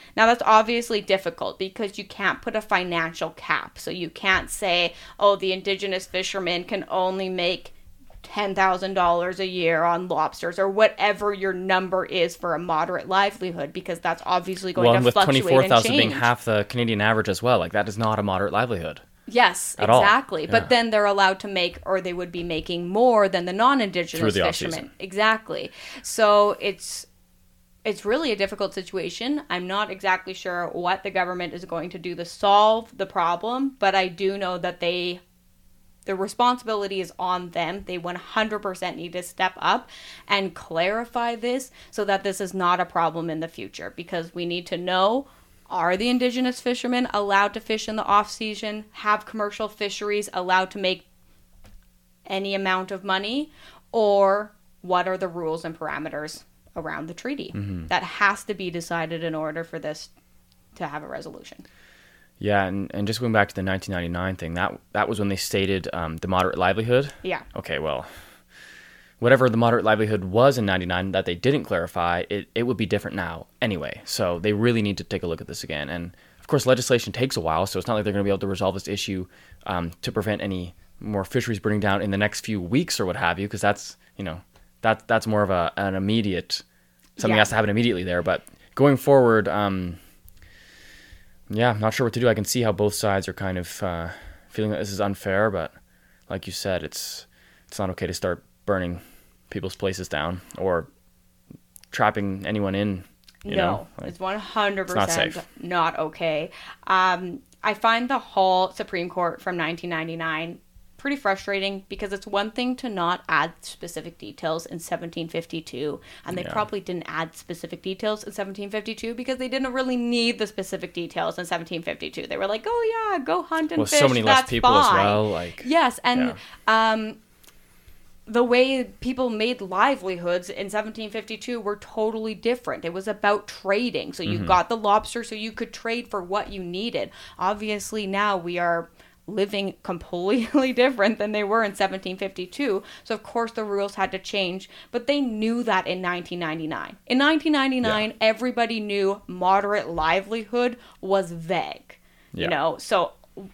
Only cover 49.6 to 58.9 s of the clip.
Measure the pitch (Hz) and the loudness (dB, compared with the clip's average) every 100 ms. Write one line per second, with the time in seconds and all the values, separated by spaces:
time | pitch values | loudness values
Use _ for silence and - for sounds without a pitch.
49.6 | 208 - 202 - 208 208 202 185 180 185 | -6 -4 -6 -4 -2 -2 -2 -4 2 2
50.6 | 190 208 185 185 - _ _ _ _ - | 2 -2 -2 -2 -6 _ _ _ _ -20
51.6 | - - - _ _ _ - 190 196 196 | -20 -20 -20 _ _ _ -8 -4 -2 -2
52.6 | 190 185 185 190 196 190 202 269 302 - | 0 0 -2 -6 -2 -2 -2 -4 -6 -12
53.6 | - - _ 233 208 202 196 202 214 _ | -20 -20 _ 2 4 6 6 4 0 _
54.6 | _ _ 180 180 180 185 185 175 160 160 | _ _ 0 0 2 -2 -4 -4 -4 -4
55.6 | 160 160 151 143 156 147 151 - - _ | -6 -8 -6 -6 -6 -6 -8 -12 -18 _
56.6 | _ 175 156 151 160 170 247 285 - - | _ -10 -8 -8 -8 -10 -8 -8 -8 -8
57.6 | 101 90 80 180 175 - 202 202 - 196 | -6 -6 -2 -2 -2 2 2 2 -4 -6
58.6 | 180 170 165 | -6 -6 -4